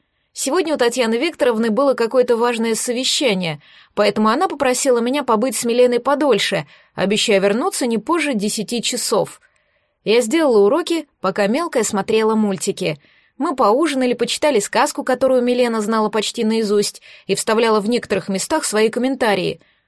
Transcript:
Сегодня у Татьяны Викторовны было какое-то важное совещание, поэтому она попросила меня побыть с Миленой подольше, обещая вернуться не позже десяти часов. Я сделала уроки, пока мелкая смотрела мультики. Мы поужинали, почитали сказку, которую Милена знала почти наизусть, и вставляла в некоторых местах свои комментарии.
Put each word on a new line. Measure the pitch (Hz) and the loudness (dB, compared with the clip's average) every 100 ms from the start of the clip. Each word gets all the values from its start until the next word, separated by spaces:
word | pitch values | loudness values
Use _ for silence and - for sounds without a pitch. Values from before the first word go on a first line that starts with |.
| _ _ _ - | _ _ _ -8
Сегодня | - 320 320 | -2 0 0
у | 294 | 0
Татьяны | 240 240 226 | 0 0 0
Викторовны | 226 320 311 254 220 226 | 0 -2 0 0 2 0
было | 214 277 | 2 2
какое-то | 254 226 262 247 233 | 2 0 2 2 2
важное | 240 233 226 | 0 0 -2
совещание, | 220 - 240 - - 285 190 175 151 - - - | -2 -2 -4 -2 0 0 0 -2 -6 -12 -20 -8
поэтому | - 208 202 214 | 0 0 2 2
она | 247 381 | 2 0
попросила | 320 262 254 285 240 | 0 -2 0 2 2
меня | 233 285 | 2 -2
побыть | 277 220 254 214 | 0 0 0 -2
с | |
Миленой | 240 240 247 240 | 0 2 4 2
подольше, | 240 285 294 208 - 175 151 - _ | 0 2 2 2 0 -4 -6 -14 _
обещая | - 190 208 - 196 | -4 -2 0 2 2
вернуться | 196 214 349 - 262 | 2 0 -2 -2 -2
не | 226 | -2
позже | 220 330 294 | -2 -2 0
десяти | 233 208 220 196 240 | -2 -2 -4 -6 -6
часов. | - 240 - 208 170 - _ _ _ _ _ _ | -4 -4 -2 0 -2 -6 _ _ _ _ _ _
Я | - 220 | 0 2
сделала | 233 320 311 220 | 2 2 4 4
уроки, | 202 294 339 339 294 _ | 4 2 0 -4 -6 _
пока | 185 196 202 | -4 0 0
мелкая | 254 339 240 | 0 -2 -2
смотрела | 214 202 190 220 220 | -2 -2 0 0 2
мультики. | 220 214 190 - - 170 151 _ _ _ - | 2 0 -2 -4 -4 -6 -6 _ _ _ -6
Мы | 294 | -4
поужинали, | 269 220 247 320 269 254 | 2 2 4 2 0 -2
почитали | 240 233 - 302 247 | -2 -4 -2 0 0
сказку, | - 208 269 - | 0 0 -2 -2
которую | 262 254 269 254 | -4 0 2 2
Милена | 247 247 247 226 | 2 2 0 0
знала | 208 226 214 | -2 0 0
почти | 214 208 - | -2 -4 -2
наизусть, | 214 226 214 208 208 - - - - | -2 0 0 0 0 -6 -18 -14 -6
и | 196 | -4
вставляла | - 220 226 214 | 0 0 2 2
в | 202 | 0
некоторых | 240 - 196 - | -2 -2 -4 -2
местах | 190 - 320 | -6 -2 -4
свои | 311 208 220 | -2 0 0
комментарии. | 240 254 269 233 190 175 156 _ _ | 0 -2 0 0 0 -2 -6 _ _